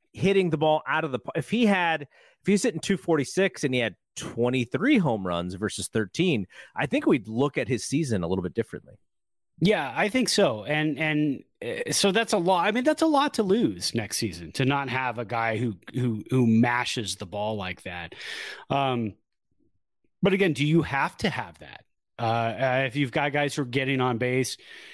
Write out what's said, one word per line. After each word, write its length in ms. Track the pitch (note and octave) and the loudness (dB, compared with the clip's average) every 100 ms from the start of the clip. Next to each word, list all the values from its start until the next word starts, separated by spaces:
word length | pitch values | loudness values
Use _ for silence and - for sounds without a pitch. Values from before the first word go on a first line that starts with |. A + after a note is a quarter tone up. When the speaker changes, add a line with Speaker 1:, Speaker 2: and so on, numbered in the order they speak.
| _ | _
Speaker 1:
hitting 380 | - F#3+ G3 F3+ | -2 2 4 4
the 80 | D3+ | 2
ball 240 | D#3 D3+ - | 4 2 2
out 160 | D3+ | -2
of 80 | D#3 | -2
the 80 | B2+ | -4
pa-, 120 | - D#3+ | -4 -6
if 140 | D3 | -2
he 160 | A3 A3+ | 2 4
had, 380 | G3 F3 D#3+ | 4 2 -2
if 420 | C#3+ _ _ _ - | -6 _ _ _ 2
he 60 | |
was 120 | G3 | 2
hitting 160 | B3+ E3 | 2 -2
two 180 | - G3 | -2 -2
forty-six 680 | - D#3+ C3 - F#3+ - | 2 2 2 0 0 0
and 100 | C#3+ | -2
he 60 | B2+ | 0
had 160 | A2+ - _ - | -2 -4 _ -14
twenty-three 840 | - - A#2+ B2+ A#2 B2 A#3 C#4+ | -12 -2 0 0 -2 0 4 4
home 280 | D#3+ A2 F#2 | 4 0 0
runs 300 | F2 F2+ F2+ | -2 -4 -4
versus 320 | G2+ - G2+ | -4 -4 -4
thirteen, 600 | A2+ G#2 - F3+ B2+ F#2 - - - | -2 -2 0 2 2 -2 -12 -18 -6
I 100 | C#3 | -2
think 200 | C4+ D4+ | 0 2
we'd 220 | D3+ G2+ | 2 0
look 300 | A2 C#3+ - | -2 0 0
at 100 | A2+ | -2
his 160 | B2 | -2
season 400 | - C#3 D3+ G#2 | -2 -2 0 -2
a 40 | E2+ | 0
little 160 | F#2 | -2
bit 100 | F2 | -2
differently. 400 | - A2 - - - _ _ _ _ _ _ | -4 -6 -6 -16 -20 _ _ _ _ _ _
Speaker 2:
Yeah, 320 | E3+ G3+ C#3 | 2 2 0
I 140 | A#2+ G3+ | -2 0
think 220 | A#3 G#3+ | 2 2
so. 340 | - F#3 A2 | 4 2 2
And, 340 | G#2 D3+ D#3 C#3+ | -2 0 0 0
and, 460 | D#3 D3+ D3+ C3 - _ | 0 2 0 -2 -8 _
uh, 300 | A#2 - - | -8 -6 -4
so 200 | C3+ G3+ | 0 2
that's 200 | F#3+ A#3 | 2 0
a 60 | G#3+ | 0
lot. 280 | E3+ F#3 F#3 | 2 2 2
I 60 | |
mean, 140 | A3 B3+ | 2 0
that's 160 | D4+ | 2
a 60 | D#4+ | 2
lot 260 | D4 C#4+ - | 2 2 0
to 80 | |
lose 500 | G3+ G#3+ G3+ - - | 2 2 2 0 -4
next 240 | A#2 G#2 - | -4 -4 -4
season, 340 | A2 E2+ E2 | -4 -6 -12
to 120 | - C3 | -2 0
not 220 | C#3 C#3 | 0 -2
have 320 | B2+ C3 A#2 | -2 -4 -6
a 60 | A2 | -6
guy 320 | A#2 A2+ A2 | -2 -2 0
who, 180 | A#2+ F#2 - | -2 -6 -8
who, 300 | - B2 A2 - | -4 -2 -2 -2
who 180 | C3 A#2+ | 2 4
mashes 720 | A2 A#2+ A#2+ A#2+ - G2+ F#2+ | 6 6 2 -2 -4 -6 -8
the 80 | F#2+ | -8
ball 320 | G2+ G#2+ G#2+ | -6 -4 -4
like 240 | F#2 F#2 | -6 -8
that. 320 | - F2+ E2+ - - - - - - | -10 -10 -12 -14 -14 -12 -12 -14 -4
Um, 460 | C#3 C#3 B2 A2 - _ _ _ _ _ _ _ _ _ _ | 0 0 0 -4 -8 _ _ _ _ _ _ _ _ _ _
but 100 | G3 | 0
again, 220 | F#3+ G3 | 2 2
do 120 | C#3+ D3 | 2 4
you 160 | E3 | 4
have 340 | D3 C#3 D#3 - | 2 -2 -2 -2
to 120 | F#3 | -4
have 300 | C3 G2 E2 | -4 -8 -12
that? 240 | D2 - _ _ _ - | -18 -20 _ _ _ -4
Uh, 40 | |
uh, 600 | A#2 A#2 A2+ A2+ C3 B2+ C3+ | 0 0 0 0 0 2 0
if 80 | C3 | 0
you've 160 | C3+ | 0
got 200 | D#3 D3 | 0 0
guys 240 | C#3+ D3 - | 0 -2 -2
who 60 | |
are 40 | C3 | -2
getting 340 | B2+ C3+ C3+ | -2 0 2
on 160 | B2+ A#2+ | 2 0
base 400 | B2 B2+ B2+ - - - - | 0 0 0 -4 -14 -20 -20